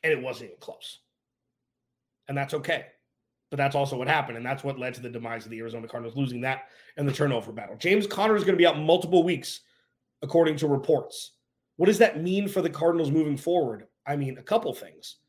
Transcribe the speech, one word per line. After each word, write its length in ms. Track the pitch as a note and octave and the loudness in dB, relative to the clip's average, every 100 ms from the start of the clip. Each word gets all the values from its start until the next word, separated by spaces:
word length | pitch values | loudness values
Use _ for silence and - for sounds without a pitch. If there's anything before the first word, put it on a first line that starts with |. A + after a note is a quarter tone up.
And 100 | D#3+ | 0
it 80 | D3 | 0
wasn't 300 | B2+ A2 A2+ | -2 -10 -14
even 100 | F2 | -16
close. 400 | - - - - _ _ _ _ _ _ _ _ _ _ _ _ - | -18 -16 -18 -20 _ _ _ _ _ _ _ _ _ _ _ _ -8
And 80 | C#3 | -6
that's 180 | C#3 | -4
okay. 320 | D3+ C#3 D#3+ - _ _ _ _ _ _ | -4 -2 -4 -4 _ _ _ _ _ _
But 60 | C#3+ | 0
that's 200 | C#3 C#3 | 0 2
also 200 | C#3 B2+ | -2 -2
what 120 | C3 | 0
happened, 280 | D#3 C#3 A#2 | 0 0 -8
and 80 | |
that's 200 | B2 C#3 | -6 -6
what 140 | - C3+ | -6 -6
led 140 | B2+ | -8
to 60 | B2 | -8
the 80 | A#2+ | -12
demise 360 | A#2+ A#2 A#2 | -10 -8 -10
of 60 | A2 | -10
the 100 | A2+ | -12
Arizona 280 | A2+ A#2 A2+ | -10 -12 -10
Cardinals, 280 | A#2+ A#2 A#2+ | -10 -8 -2
losing 260 | C3+ B2 | -2 -2
that 220 | B2+ C3 - _ - - | -4 -6 -8 _ -20 -4
and 100 | C#3+ | -4
the 40 | |
turnover 400 | C#3 D3 A#2+ G#2 | 0 0 0 -4
battle. 240 | A2 G2+ - | -12 -12 -4
James 300 | F3 G#3 G3+ | 2 2 2
Conner 300 | - G#3+ G#3 | 0 2 4
is 80 | |
gonna 140 | F3 F3+ | 4 6
be 80 | E3+ | 6
out 120 | D3 | 6
multiple 440 | D#3 F3 F3 F3+ | 4 4 6 4
weeks, 380 | E3+ D3+ - - _ _ _ _ _ _ | 4 0 -4 -14 _ _ _ _ _ _
according 360 | C#3+ E3 E3 D3 | 0 4 4 2
to 100 | D3+ | 0
reports. 720 | C#3 - D3 - - - _ _ _ _ - | 0 2 0 0 -14 -16 _ _ _ _ 2
What 100 | F3+ | 4
does 100 | G#3 | 8
that 220 | A3 D3+ | 6 4
mean 260 | E3+ F#3+ G3+ | -2 0 0
for 120 | F#3+ | 0
the 80 | E3+ | -2
Cardinals 420 | C#3+ E3 E3+ D3+ | 0 2 2 2
moving 280 | D#3 D3+ C#3 | 2 2 -2
forward? 480 | - F3 C3+ G#2+ - _ - | 0 0 0 -4 -14 _ -6
I 100 | D3 | -4
mean, 200 | C3+ C3 | -4 -6
a 60 | |
couple 320 | - G#3+ G3+ | -2 0 0
things. 420 | - F#2+ D#2 - - | -8 -14 -18 -20 -20